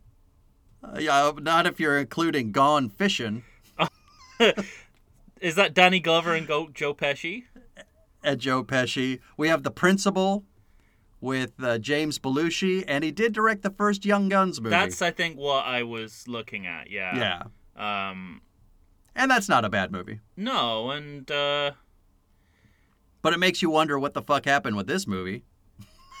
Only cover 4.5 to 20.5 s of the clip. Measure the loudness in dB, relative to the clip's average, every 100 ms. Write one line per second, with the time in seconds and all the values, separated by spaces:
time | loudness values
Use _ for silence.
4.5 | 4 -2 -10 -20 _ _ _ _ -8 -2
5.5 | 2 2 6 6 6 4 2 4 0 0
6.5 | -2 -4 -4 -4 -2 -2 -2 -4 -8 -12
7.5 | -20 -20 -20 -20 _ _ _ -2 -2 0
8.5 | -2 0 0 0 -2 -2 -4 -8 -2 2
9.5 | 2 0 0 2 2 2 2 2 0 -4
10.5 | _ _ _ _ _ _ -10 -4 -2 -4
11.5 | -4 -2 -2 0 -2 0 -4 -2 0 0
12.5 | 0 0 0 0 -2 -2 0 -2 2 0
13.5 | 0 -4 0 0 0 2 2 4 2 2
14.5 | 0 0 2 0 0 -2 -2 -4 -4 -2
15.5 | 0 0 -4 -4 -6 -10 -14 -12 -10 -10
16.5 | -10 -8 -10 -10 -8 -6 -2 -2 -4 -8
17.5 | -18 _ -10 -6 -4 -4 -8 -12 -16 _
18.5 | _ _ _ _ _ _ -2 2 2 4
19.5 | 2 2 0 -2 -4 -10 -14 -16 -10 -6